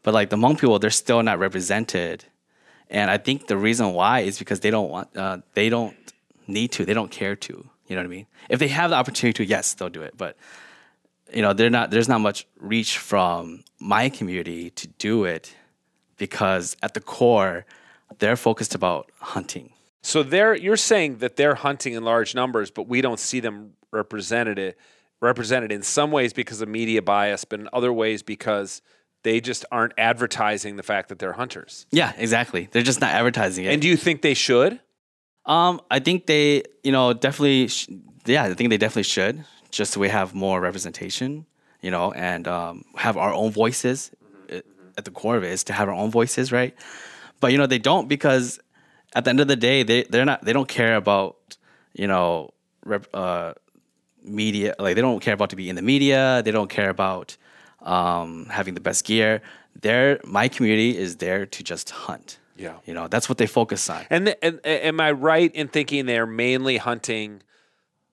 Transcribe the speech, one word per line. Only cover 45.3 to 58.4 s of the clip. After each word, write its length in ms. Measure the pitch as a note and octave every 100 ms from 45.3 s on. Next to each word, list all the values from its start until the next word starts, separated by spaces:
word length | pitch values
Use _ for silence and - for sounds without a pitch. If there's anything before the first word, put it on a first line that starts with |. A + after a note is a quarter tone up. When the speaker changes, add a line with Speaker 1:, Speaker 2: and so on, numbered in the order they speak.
| A#2
Speaker 1:
of 60 | F#2
it 60 |
is 140 | F#2 -
to 80 |
have 160 | F#2 G#2
our 60 | F2+
own 160 | G#2+
voices, 400 | A#2 A#2+ - C3
right? 220 | B2 B2+ - - - - - - _
But, 100 | C3
you 60 | C3+
know, 80 | C#3
they 120 | B2+
don't 300 | A#2+ F3+ B2+
because 520 | C#3+ D3 C3 B2 - _ _ _ _ _ B2+
at 100 | B2+
the 60 |
end 100 | B2+
of 80 | C#3
the 80 | C3+
day, 260 | A#2 C3+
they, 220 | A2 A#2+ -
they're 200 | A2+ C3+
not, 180 | C3+ -
they 80 |
don't 160 | A#2+ C3
care 260 | - A#2 A2+
about, 640 | F#2+ G2+ G2 - - - _ _ _
you 140 | - G2+
know, 440 | F#2+ F2 E2+ C#2+ _ _ _ -
rep-, 240 | G#2 - -
uh, 400 | F#2 F2+ E2+ - _ _ _ _ _ _
media, 520 | - G#2 G#2+ G#2 G2+ -
like, 160 | G2 F#2
they 60 |
don't 180 | B2+ A2+
care 140 | A#2+ G#2
about 160 | G2+
to 60 | F#2
be 120 | F2+
in 80 | F2+
the 60 |
media. 600 | G2 C#3 C#3 C3+ C3+ B2+ A2
They 60 |
don't 160 | G#2+ G2
care 200 | - G2+
about, 460 | F#2 F#2+ F#2 F2 - _ - - _
um, 640 | - F2+ F2 F2 E2+ E2